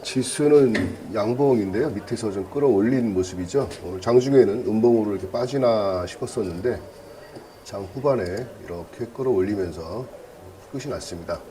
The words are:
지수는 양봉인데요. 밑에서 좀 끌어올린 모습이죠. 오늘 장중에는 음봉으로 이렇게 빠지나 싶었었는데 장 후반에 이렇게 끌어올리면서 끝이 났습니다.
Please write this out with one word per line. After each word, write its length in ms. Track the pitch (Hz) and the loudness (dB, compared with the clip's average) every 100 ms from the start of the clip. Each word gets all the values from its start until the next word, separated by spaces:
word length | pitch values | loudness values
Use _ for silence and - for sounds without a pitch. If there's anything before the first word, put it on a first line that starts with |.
지수는 1080 | - 131 123 - 147 147 131 104 90 - - | -4 -4 -4 2 6 8 8 4 -2 -4 -8
양봉인데요. 760 | 104 104 123 143 120 98 95 151 | -4 -2 2 4 4 2 0 -2
밑에서 420 | 101 - 117 110 | -2 -6 -4 -4
좀 180 | 98 92 | -4 -6
끌어올린 640 | 143 143 101 110 131 117 | 0 4 4 4 2 2
모습이죠. 540 | 92 92 90 87 139 131 - 87 | 0 -2 -4 -2 -2 -2 -8 -10
오늘 140 | 92 | -6
장중에는 640 | 101 123 127 139 104 110 110 | 4 4 6 6 6 4 -2
음봉으로 460 | 107 120 117 104 | 2 4 4 2
이렇게 180 | 98 - | -4 -6
빠지나 760 | 127 123 135 123 113 98 92 90 | -4 -4 0 2 2 0 -2 -6
싶었었는데 720 | - 120 - 98 85 117 107 - - - - - - - - - | -8 -8 -4 -4 -4 -4 -4 -8 -20 -20 -20 -20 -20 -20 -20 -14
장 200 | 101 95 | -12 -10
후반에 300 | 135 139 127 90 98 127 - | -2 0 0 0 -6 -8 -14
이렇게 420 | - 87 82 - 117 | -12 -12 -12 -10 -12
끌어올리면서 920 | - 131 104 95 104 90 80 82 104 127 - - - - - - | -4 0 2 2 0 -4 -6 -10 -10 -10 -14 -20 -20 -20 -20 -12
끝이 140 | 139 139 | -10 -8
났습니다. 560 | 104 - 85 85 85 - | -8 -8 -12 -8 -8 -10